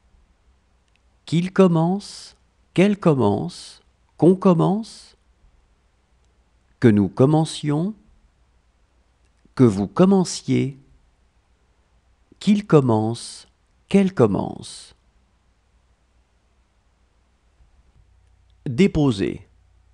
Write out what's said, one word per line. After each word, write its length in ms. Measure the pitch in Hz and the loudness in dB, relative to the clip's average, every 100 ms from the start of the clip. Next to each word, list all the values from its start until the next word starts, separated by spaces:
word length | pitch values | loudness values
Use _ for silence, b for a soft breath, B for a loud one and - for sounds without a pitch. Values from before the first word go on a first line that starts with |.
| _ _ _ _ _ _ _ _ _ _ _ _ - | _ _ _ _ _ _ _ _ _ _ _ _ -6
Qu'il 260 | 160 185 | -4 -2
commence. 840 | - 185 160 165 196 - - - _ _ _ _ | 2 2 2 -2 -4 -8 -20 -20 _ _ _ _
Qu'elle 240 | - 202 196 | 0 0 2
commence. 840 | 175 139 104 104 170 - - - _ _ _ _ | 0 2 0 -2 -6 -12 -20 -20 _ _ _ _
Qu'on 180 | 156 | 2
commence. 840 | 185 190 165 160 202 226 - - _ _ _ _ _ _ _ _ _ _ _ _ _ _ _ _ _ | 4 2 2 2 -2 -6 -18 -20 _ _ _ _ _ _ _ _ _ _ _ _ _ _ _ _ _
Que 80 | 120 | 2
nous 220 | 104 95 | 4 0
commencions. 840 | - 135 160 160 - 147 147 185 220 _ _ _ _ _ _ _ _ _ _ _ _ _ _ _ | 0 2 2 0 -6 -6 -4 -4 -10 _ _ _ _ _ _ _ _ _ _ _ _ _ _ _
Que 100 | - | 2
vous 220 | 123 98 98 | 2 2 -4
commenciez. 920 | - 190 196 175 - - 123 131 143 _ _ _ _ _ _ _ _ _ _ _ _ _ _ _ _ | 2 2 4 0 -6 -4 -2 -4 -8 _ _ _ _ _ _ _ _ _ _ _ _ _ _ _ _
Qu'il 260 | - 208 202 | 0 0 2
commence. 800 | 156 131 110 110 117 - - - _ _ _ _ | 0 2 0 -2 -6 -14 -20 -20 _ _ _ _
Qu'elle 260 | 196 190 | 0 0
commence. 840 | - 110 90 - - - - - _ _ _ _ _ _ _ _ _ _ _ _ _ _ _ _ _ _ _ _ _ _ _ _ _ _ _ _ _ _ _ _ _ _ _ _ _ | 2 0 0 -6 -12 -18 -20 -20 _ _ _ _ _ _ _ _ _ _ _ _ _ _ _ _ _ _ _ _ _ _ _ _ _ _ _ _ _ _ _ _ _ _ _ _ _
Déposer. 840 | - 120 196 160 139 101 71 50 - _ _ _ _ | -10 0 2 2 -2 -2 -6 -8 -18 _ _ _ _